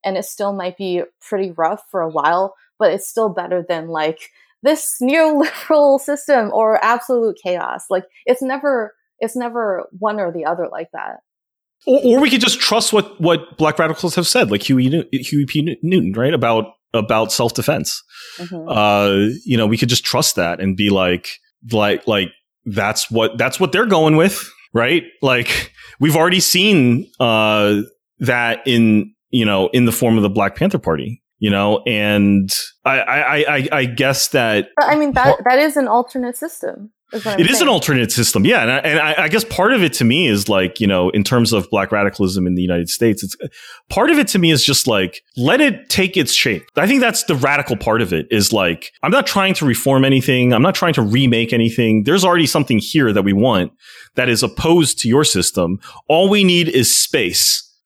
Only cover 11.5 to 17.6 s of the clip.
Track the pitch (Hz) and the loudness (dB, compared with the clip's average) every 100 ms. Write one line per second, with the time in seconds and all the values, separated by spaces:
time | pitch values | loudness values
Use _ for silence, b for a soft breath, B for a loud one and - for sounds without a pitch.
11.5 | _ _ _ - 269 262 247 285 240 226 | _ _ _ 0 2 4 4 4 2 0
12.5 | - - 220 220 214 202 - 165 165 - | 0 0 0 2 0 -2 -2 0 0 -4
13.5 | - 156 151 160 156 175 165 170 254 139 | -2 -2 0 -2 -2 -4 -2 0 0 0
14.5 | 101 - 131 127 160 - 135 127 147 135 | -2 0 2 2 0 -2 -6 -4 -2 -2
15.5 | 151 156 135 165 185 87 104 131 160 120 | -2 -4 -4 0 0 0 -2 -2 0 2
16.5 | 113 107 _ _ 117 107 110 110 - 117 | 0 -2 _ _ -4 0 0 0 -2 -2
17.5 | - | -2